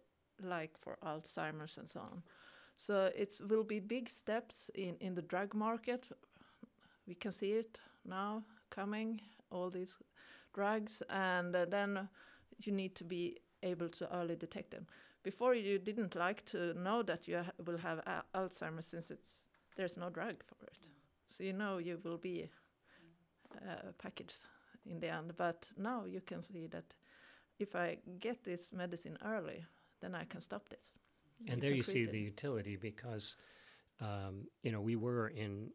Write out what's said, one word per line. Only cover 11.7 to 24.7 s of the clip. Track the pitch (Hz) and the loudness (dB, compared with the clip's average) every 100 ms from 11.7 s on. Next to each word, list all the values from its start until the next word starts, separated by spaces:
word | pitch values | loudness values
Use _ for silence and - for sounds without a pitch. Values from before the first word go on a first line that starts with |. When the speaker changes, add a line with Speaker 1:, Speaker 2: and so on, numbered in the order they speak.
| 202 202 196 196 - - - - - | 6 4 2 -2 -8 -20 -20 -20 -8
Speaker 1:
you | 214 | 0
need | 196 190 190 | 2 2 -4
to | |
be | 170 175 175 - - _ | -2 0 0 -2 -10 _
able | 185 175 170 | 0 2 0
to | - 180 | -2 -2
early | 180 170 165 | 0 2 0
detect | 165 - - | -2 -6 -8
them. | - - - - - | -10 -10 -14 -20 -6
Before, | 220 208 247 | -6 4 6
you | 247 202 196 | 8 6 4
didn't | 185 214 196 175 | 4 2 2 4
like | 175 214 - | 4 2 -2
to | 185 175 | 0 2
know | 170 180 233 | 2 2 4
that | 220 170 - | 4 0 0
you | 175 | 0
ha-, | 175 - | 0 -4
will | 170 170 | -4 -2
have | 170 160 | 0 -2
a-, | 170 175 - | -2 -4 -2
Alzheimer's, | 185 190 - 160 160 160 | 0 0 -2 -4 -4 -6
since | 170 165 | -8 -8
it's, | - - - - _ _ - | -10 -12 -18 -20 _ _ -2
there's | 185 175 | 0 0
no | 175 | -4
drug | 165 202 185 | -2 -2 -4
for | - - - | -10 -18 -18
it. | - 160 147 _ _ - | -18 -20 -20 _ _ -18
So | - | -6
you | 190 | -2
know | 190 208 190 | 0 0 0
you | 170 170 | 0 -2
will | 180 170 | -2 -2
be, | 190 175 160 - - _ _ - 165 170 _ _ - | -2 -2 -4 -10 -20 _ _ -20 -20 -20 _ _ -16
uh, | - 196 170 190 | -12 -8 -6 -8
a | |
package | 175 190 - 170 - - - - | -10 -10 -10 -12 -14 -18 -20 -20